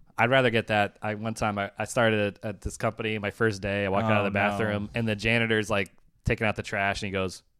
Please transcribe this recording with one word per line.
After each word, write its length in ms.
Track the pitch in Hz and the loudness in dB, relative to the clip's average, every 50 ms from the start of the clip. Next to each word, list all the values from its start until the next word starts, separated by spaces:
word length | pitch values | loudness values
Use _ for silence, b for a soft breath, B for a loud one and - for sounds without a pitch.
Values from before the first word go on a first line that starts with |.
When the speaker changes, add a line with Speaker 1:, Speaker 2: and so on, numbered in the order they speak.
| - _ - | -20 _ -2
Speaker 1:
I'd 140 | - 113 120 | 0 2 4
rather 220 | 131 135 127 120 | 4 4 4 4
get 160 | 113 113 104 - | 2 2 0 2
that. 300 | 110 104 101 101 - - | 2 2 2 2 -2 -6
I, 140 | - 107 107 | -6 -6 -6
one 180 | 104 110 113 110 | -4 -4 -6 -4
time 240 | - 120 107 101 101 | -2 -2 -2 0 -2
I, 140 | 101 101 - - | -4 -4 -4 -6
I 80 | 110 | -6
started 520 | - - 127 117 110 110 107 104 101 95 - - | -4 0 2 4 4 4 4 2 0 -2 -4 -8
at, 60 | 110 | -10
at 120 | 98 - | -10 -8
this 160 | - 107 - - | -10 -10 -8 -4
company, 400 | - 113 - - 113 107 110 107 | -4 -4 -4 -4 -4 -4 -4 -4
my 140 | 101 101 | -4 -4
first 320 | - - 117 110 104 98 101 | -2 0 0 0 0 0 -4
day. 220 | 101 98 101 101 | -2 -2 0 0
I 40 | 95 | 0
walk 140 | 95 104 113 | 0 0 2
out 80 | 110 | 2
of 60 | 107 104 | 2 2
Speaker 2:
Oh, 40 | 101 | 2
Speaker 1:
the 40 | 98 | 0
Speaker 2:
no. 40 | 101 | 0
Speaker 1:
bathroom, 560 | 98 98 104 104 101 113 107 104 104 104 104 - | 2 2 2 0 0 -2 -2 -2 -2 -4 -6 -4
and 140 | 120 113 110 | -4 -2 -2
the 80 | 107 | -2
janitor's, 540 | 101 104 113 117 120 117 113 113 110 107 107 | -2 0 2 2 2 2 2 2 0 0 0
like, 200 | 107 101 98 - _ _ _ _ _ _ - | 0 -2 -2 -4 _ _ _ _ _ _ -2
taking 200 | - 120 - 113 107 | -2 -2 0 0 -2
out 80 | 98 | -2
the 80 | - 104 | -2 -6
trash, 380 | - - 104 98 98 98 - 110 | -6 -4 -2 0 -2 -2 -2 -4
and 40 | 101 | -4
he 40 | |
goes, 320 | 92 98 95 92 - - _ _ _ _ | -2 -2 -2 -2 -4 -8 _ _ _ _